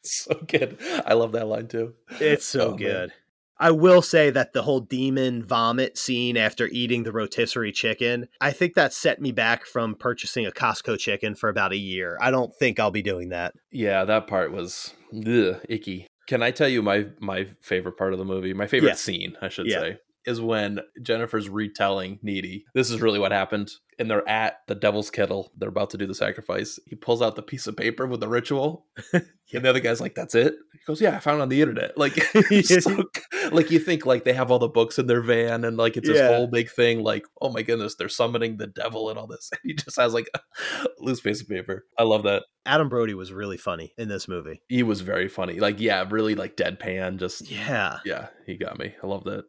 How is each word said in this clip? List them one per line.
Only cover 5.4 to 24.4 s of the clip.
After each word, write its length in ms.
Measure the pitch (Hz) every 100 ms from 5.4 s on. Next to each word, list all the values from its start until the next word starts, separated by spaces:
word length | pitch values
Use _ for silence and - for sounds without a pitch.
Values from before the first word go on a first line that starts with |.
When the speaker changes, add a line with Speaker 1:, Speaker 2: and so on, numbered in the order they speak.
| 113
Speaker 2:
vomit 520 | 120 113 120 131 -
scene 380 | - 123 123 117
after 320 | 107 - 117
eating 360 | 120 123 120
the 100 | 110
rotisserie 580 | 110 107 - 117 - 110
chicken, 560 | 101 117 110 120 120 120 _
I 100 | 139
think 220 | 143 175
that 180 | 170 143
set 280 | - 170 123
me 100 | 139
back 340 | 120 113 117 -
from 300 | 123 113 104
purchasing 500 | 127 120 - - 107
a 60 |
Costco 480 | - 123 104 - 107
chicken 360 | - 101 110 101
for 120 | 113
about 240 | 101 98
a 60 | 98
year. 400 | 98 92 90 85
I 120 | 127
don't 220 | 131 120
think 280 | - 131 104
I'll 100 | 110
be 100 | 101
doing 260 | 101 92 90
that. 240 | 87 87 - _
Speaker 1:
Yeah, 320 | - 107 95
that 240 | 95 107 -
part 240 | 98 82
was, 420 | 92 87 - - - _ 110
ugh, 460 | 110 120 98 92 -
icky. 380 | 113 104 92 - _ -
Can 160 | 127
I 80 | 117
tell 160 | 127 147
you 140 | 123
my, 240 | 104 101 104 -
my 260 | 101 95 98 -
favorite 340 | - 92 90 90
part 160 | 95
of 80 | 92
the 60 | 95
movie? 280 | 95 92
My 140 | 95 101
favorite 220 | 131 139
Speaker 2:
Yeah. 60 | -
Speaker 1:
scene, 420 | - 90 92 -
I 60 | 92
should 200 | - 113
Speaker 2:
Yeah. 120 | 95
Speaker 1:
say, 180 | 78 90 _ _ -
is 160 | 117
when 380 | 113 110 104 101 - -
Jennifer's 460 | 117 113 117 110 98
retelling 720 | 101 107 104 98 98 92 101
Needy, 440 | 107 98 92 95 _
"This 160 | 131 120
is 120 | 117
really 180 | 113 104
what 120 | 98
happened." 380 | 101 95 107 104 - _ _
And 100 | 113
they're 180 | 107 -
at 340 | 110